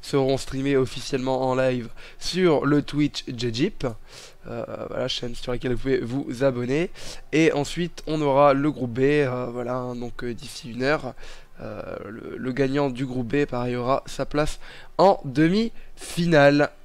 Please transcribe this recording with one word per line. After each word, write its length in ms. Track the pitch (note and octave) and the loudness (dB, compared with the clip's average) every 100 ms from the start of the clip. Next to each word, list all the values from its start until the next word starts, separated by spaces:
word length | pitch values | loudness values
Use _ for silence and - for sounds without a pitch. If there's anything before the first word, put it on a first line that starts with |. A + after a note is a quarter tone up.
seront 360 | - C#3+ C3 C3+ | 0 0 2 0
streamés 400 | - C3 C#3 C#3 | -2 -4 2 2
officiellement 640 | C3 - - C3+ B2+ C3 | 2 -2 -4 -2 0 0
en 120 | C3 B2+ | 2 2
live 340 | C3 B2+ A2+ - - - | 2 0 -4 -12 -16 -8
sur 460 | - E3+ F3+ C#3+ C#3 | -4 2 4 4 4
le 160 | D3 | 2
Twitch 440 | C#3+ C#3 D3 - - | 2 0 0 0 -10
Jejip. 580 | B2+ A#2+ A2+ F3 - C3 A2 - - - - - | -6 -4 0 -2 0 -6 -6 -16 -20 -20 -18 -12
Euh, 160 | A#2 A2 A2 - | -8 -8 -8 -8
voilà, 200 | G#2+ B2+ | -4 -4
chaîne 260 | - B2 A#2+ | -4 -6 -6
sur 160 | - | -4
laquelle 220 | B2 C3 | -4 -2
vous 60 | B2 | -2
pouvez 200 | C3+ C3 | 0 0
vous 440 | A2+ C3 - A#2+ C3+ | 0 -4 -4 0 0
abonner. 440 | B2 B2 C#3+ E3+ - - - - | 0 0 0 -2 -6 -12 -12 -2
Et 180 | D3+ D#3+ | 4 4
ensuite, 500 | - C#3+ - F3 - - | 4 -2 -4 -4 -6 -6
on 140 | D#3 | 0
aura 320 | D3 C3+ C#3+ | 2 6 6
le 180 | C#3 C#3+ | 6 2
groupe 220 | C#3+ B2+ | 0 -4
B, 60 | A#2 | 2
euh, 480 | C3+ D3 C#3 B2 B2 | 2 4 2 -2 -6
voilà, 240 | A#2+ A#2+ B2+ | -6 -4 -4
hein, 200 | B2 B2 | -4 -6
donc, 280 | A#2+ - | -8 -6
euh, 100 | B2 | -6
d'ici 380 | A2+ A2+ - B2 | -8 -10 -14 -10
une 120 | A#2 | -4
heure, 300 | C3 D3+ C3 - - - - - | 0 0 -2 -10 -14 -14 -16 -14
euh, 200 | A2+ G#2 - F2 - | -12 -10 -10 -10 -10
le, 300 | A2 - - | -12 -10 -8
le 140 | B2 | -6
gagnant 360 | B2+ C3+ C#3 C#3+ | 0 0 2 0
du 160 | B2 C3+ | -2 -4
groupe 300 | B2 A#2+ C#3 | -4 -2 0
B, 100 | D3 | 0
pareil, 300 | B2 B2 B2 | 0 -2 -2
aura 280 | A#2+ C3+ - | 0 0 -2
sa 200 | - C#3 | -6 -2
place 340 | D3 D3+ - - - - - | 0 0 -2 -10 -14 -14 6
en 220 | F3+ G3 C#3+ | 6 6 0
demi-finale. 1500 | B2+ D#3+ G3 A3+ - - - - - E3+ D#3+ C#3+ D3 D3 - | 2 4 4 0 -4 -14 -14 -8 -2 4 8 8 8 2 -2